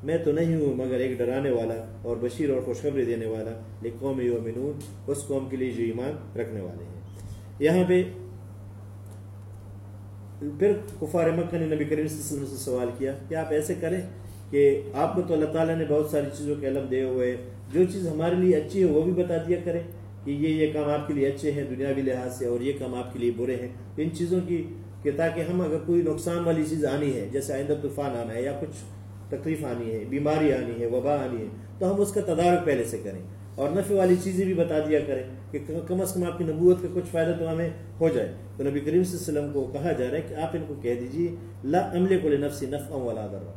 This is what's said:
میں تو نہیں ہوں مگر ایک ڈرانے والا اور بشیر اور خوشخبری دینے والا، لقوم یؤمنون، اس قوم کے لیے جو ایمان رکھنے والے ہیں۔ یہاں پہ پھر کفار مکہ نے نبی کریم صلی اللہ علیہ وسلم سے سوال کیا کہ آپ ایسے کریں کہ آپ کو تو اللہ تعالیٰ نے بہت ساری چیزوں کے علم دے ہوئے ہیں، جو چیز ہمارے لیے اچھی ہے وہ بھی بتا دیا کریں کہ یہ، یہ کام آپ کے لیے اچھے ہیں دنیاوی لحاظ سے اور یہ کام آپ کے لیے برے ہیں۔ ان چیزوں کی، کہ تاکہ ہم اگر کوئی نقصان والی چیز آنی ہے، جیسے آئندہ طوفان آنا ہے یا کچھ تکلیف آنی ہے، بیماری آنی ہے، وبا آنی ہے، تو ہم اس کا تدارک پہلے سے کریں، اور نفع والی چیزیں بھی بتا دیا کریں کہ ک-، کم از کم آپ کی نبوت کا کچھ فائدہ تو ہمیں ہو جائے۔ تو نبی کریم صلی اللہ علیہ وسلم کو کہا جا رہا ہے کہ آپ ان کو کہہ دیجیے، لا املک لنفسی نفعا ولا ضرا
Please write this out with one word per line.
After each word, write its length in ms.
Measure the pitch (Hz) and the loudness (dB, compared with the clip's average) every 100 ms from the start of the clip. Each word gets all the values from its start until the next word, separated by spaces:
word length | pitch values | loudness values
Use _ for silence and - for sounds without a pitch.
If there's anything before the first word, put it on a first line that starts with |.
میں 140 | 135 165 | 0 0
تو 140 | 156 | 2
نہیں 240 | 151 165 160 | 2 2 4
ہوں 200 | 147 123 | 2 2
مگر 240 | 127 127 | 0 0
ایک 180 | 131 127 | 0 0
ڈرانے 320 | 120 135 139 | 0 2 2
والا 240 | 120 113 113 113 - | 2 0 -2 -6 -8
اور 160 | 113 117 | -4 -2
بشیر 320 | 120 - 147 | -2 0 0
اور 120 | 131 | 0
خوشخبری 440 | 127 117 147 139 117 | 0 -2 0 0 0
دینے 200 | 117 110 | 0 -2
والا، 260 | 110 110 113 - - | -2 -4 -8 -12 -8
لقوم 380 | 113 117 135 131 | -8 -4 -2 0
یؤمنون، 580 | 123 120 117 117 139 147 - - - | 2 0 -2 -4 -4 -4 -10 -10 -4
اس 100 | 143 - | -4 -2
قوم 200 | 139 135 | -2 -2
کے 80 | 131 | -2
لیے 140 | 127 | -2
جو 120 | 113 | 0
ایمان 560 | 117 113 131 151 - 110 | -2 0 -4 -6 -8 -6
رکھنے 220 | 104 110 | -4 -4
والے 220 | 90 85 | -6 -8
ہیں۔ 180 | - - - - - - - - | -12 -12 -14 -12 -12 -12 -14 0
یہاں 240 | 147 180 180 | 4 6 6
پہ 160 | 180 185 - - - - - - - - - - - - - - - - - - - - - - - 147 147 | 4 4 -4 -12 -14 -14 -14 -14 -14 -16 -14 -14 -14 -14 -14 -14 -14 -14 -14 -14 -14 -14 -14 -14 -8 -8 2
پھر 120 | 202 202 - - | 4 4 -2 -8
کفار 300 | 151 175 165 | -2 2 4
مکہ 280 | 165 170 170 | 4 0 0
نے 80 | 160 156 | 0 0
نبی 100 | 147 | 2
کریم 220 | 151 156 | 0 0
صلی 100 | 151 | -4
اللہ 160 | 147 | -4
علیہ 100 | 147 | -4
وسلم 140 | 135 135 | -4 -6
سے 60 | |
سوال 260 | - 123 123 120 | -2 -2 -2 -2
کیا 140 | 135 135 - | -4 -4 -4
کہ 60 | 160 | -4
آپ 160 | 160 | 0
ایسے 220 | 151 151 180 | 0 0 -2
کریں 220 | 170 180 - - - - - | 0 -2 -4 -10 -12 -14 -2
کہ 320 | 143 143 139 - | 6 6 6 0
آپ 220 | 135 160 185 | 0 2 2
کو 60 | |
تو 120 | 170 | 2
اللہ 180 | 160 151 | 2 2
تعالیٰ 220 | 160 165 165 | 2 2 2
نے 100 | 151 | 2
بہت 200 | 147 151 | 2 4
ساری 160 | 151 143 - | 0 0 -4
چیزوں 180 | 147 143 | -4 -2
کے 60 | 139 | 0
علم 180 | 135 127 | -2 0
دے 120 | 127 | 0
ہوئے 260 | 131 127 123 | 2 2 0
ہیں، 60 | 123 - - - | 0 -6 -14 -4
جو 100 | 147 185 | 4 4
چیز 140 | 196 175 | 2 -2
ہمارے 280 | 151 170 180 | 0 2 4
لیے 200 | 185 156 | 6 6
اچھی 240 | 151 196 | 4 4
ہے 60 | 180 | 6
وہ 160 | 151 | 6
بھی 100 | 165 175 | 4 2
بتا 140 | 175 165 165 | 2 0 2
دیا 100 | 175 | 0
کریں 180 | 175 170 165 - - - | 0 -2 -4 -12 -14 -10
کہ 80 | 139 | -4
یہ، 160 | 143 156 | 0 2
یہ 260 | 156 156 | 4 2
کام 160 | 151 147 | 2 0
آپ 180 | 147 147 | 0 0
کے 60 | |
لیے 140 | 143 135 | 2 2
اچھے 240 | 139 151 | 2 -2
ہیں 120 | 143 127 | -2 -2
دنیاوی 320 | 127 139 139 | -2 0 0
لحاظ 360 | 131 127 123 - | 0 0 -4 -4
سے 80 | 123 | -2
اور 160 | 120 | 0
یہ 120 | 131 139 | 0 -2
کام 160 | 127 123 | -4 -4
آپ 180 | 123 | -6
کے 60 | 123 | -2
لیے 120 | 120 113 | 0 0
برے 180 | 127 123 | 0 -2
ہیں۔ 120 | 123 - - - | -4 -10 -12 -4
ان 120 | 165 165 | -2 0
چیزوں 220 | 170 180 170 | 0 2 2
کی، 160 | 170 - - - - | -2 -2 -8 -12 -4
کہ 80 | 147 143 | -2 2
تاکہ 240 | 165 165 | 0 0
ہم 200 | 160 180 | -2 0
اگر 160 | 170 156 160 | 0 0 2
کوئی 160 | 170 | 2
نقصان 420 | 160 151 170 170 170 | 4 0 -2 0 2
والی 180 | 160 151 | 2 2
چیز 160 | 160 147 | 2 2
آنی 280 | 139 147 | 2 0
ہے، 140 | 123 131 | 0 -2
جیسے 220 | 131 135 | -2 -2
آئندہ 200 | 135 143 147 | -2 0 0
طوفان 340 | 147 - 139 120 | 0 -2 -2 -2
آنا 160 | 113 | -4
ہے 100 | 113 | -2
یا 160 | 131 135 | -2 -2
کچھ 220 | - - - - - - - | -6 -8 -12 -14 -12 -14 -8
تکلیف 340 | 143 156 156 143 | -4 -2 -2 -2
آنی 260 | 120 113 | -4 -2
ہے، 120 | 113 117 | -4 -2
بیماری 440 | 135 147 156 151 | 0 2 4 4
آنی 280 | 127 120 117 | 4 0 -2
ہے، 60 | 117 | 0
وبا 260 | 123 131 147 | 2 2 0
آنی 260 | 127 120 | 0 -4
ہے، 60 | 107 - - - | -6 -8 -12 0
تو 140 | 185 | 2
ہم 80 | 196 | 4
اس 100 | 202 | 2
کا 100 | 214 | 2
تدارک 440 | 180 160 175 175 170 | 0 4 6 6 4
پہلے 180 | 135 | 2
سے 140 | 113 110 | 2 -4
کریں، 180 | 101 95 90 - - - | -6 -8 -10 -14 -14 -4
اور 140 | 143 | 0
نفع 260 | 175 196 202 | 0 2 4
والی 200 | 185 180 | 6 6
چیزیں 220 | 190 185 190 | 4 0 2
بھی 80 | |
بتا 260 | 175 170 151 | 4 4 2
دیا 200 | 151 151 - | 4 2 2
کریں 160 | 131 127 - - | -2 -4 -10 -8
کہ 80 | 147 - | -8 -4
ک-، 200 | 160 170 | -6 -2
کم 140 | 185 | 0
از 120 | 185 | 0
کم 100 | 180 | 0
آپ 140 | 175 170 | -2 0
کی 60 | |
نبوت 380 | 165 156 180 180 | -2 6 6 6
کا 60 | 180 | 4
کچھ 120 | 180 175 | -4 -2
فائدہ 240 | 170 165 170 | 0 2 2
تو 100 | 165 | 0
ہمیں 180 | 165 170 - - - | 0 -2 -4 -12 2
ہو 100 | 160 | 4
جائے۔ 240 | 123 98 - - - | 4 0 -4 -12 -4
تو 60 | |
نبی 160 | 139 143 | -2 0
کریم 240 | 143 170 | 2 2
صلی 140 | 180 170 | 2 -2
اللہ 220 | 156 147 | -2 -2
علیہ 100 | 143 | 0
وسلم 40 | |
کو 180 | 143 127 | -2 -2
کہا 180 | 143 165 | -2 -2
جا 140 | 156 127 | 0 0
رہا 120 | 143 | -2
ہے 40 | 160 | -4
کہ 40 | |
آپ 160 | 151 160 | -4 -4
ان 100 | 165 156 | -4 -6
کو 80 | 98 | -4
کہہ 140 | 110 123 | -2 -2
دیجیے، 400 | 123 143 175 170 - - | -2 -2 -2 -2 -10 -8
لا 140 | 131 170 | 0 2
املک 480 | - 175 185 185 156 | 2 2 4 4 4
لنفسی 400 | 143 143 - 131 | 2 2 -2 -4
نفعا 320 | 143 - 143 | -4 -4 -4
ولا 300 | 123 113 104 | -4 -4 -6
ضرا 240 | 98 87 | -8 -10